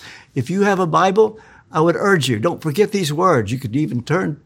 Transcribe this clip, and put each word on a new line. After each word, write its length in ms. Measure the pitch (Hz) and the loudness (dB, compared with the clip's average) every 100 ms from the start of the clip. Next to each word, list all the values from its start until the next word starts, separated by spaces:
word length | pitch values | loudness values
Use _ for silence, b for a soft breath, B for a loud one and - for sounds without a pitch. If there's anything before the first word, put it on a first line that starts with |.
| B B B | B B B
If 160 | 139 123 | -6 -4
you 120 | 190 | 0
have 180 | 202 185 | 0 2
a 60 | 180 | 0
Bible, 520 | 160 190 196 214 214 B B B | 2 2 2 0 -2 B B B
I 100 | - | 0
would 160 | 165 165 | 2 2
urge 320 | 202 185 127 | 2 2 2
you, 120 | 107 | 0
don't 220 | 165 160 | -2 -4
forget 280 | 160 139 202 | -4 0 0
these 220 | 202 151 | 0 -2
words. 400 | 147 185 139 101 | 0 2 2 0
You 60 | 131 | -4
could 180 | 110 127 | -4 -2
even 260 | 156 123 | -2 -4
turn 380 | 117 170 185 147 | -2 -2 -2 -8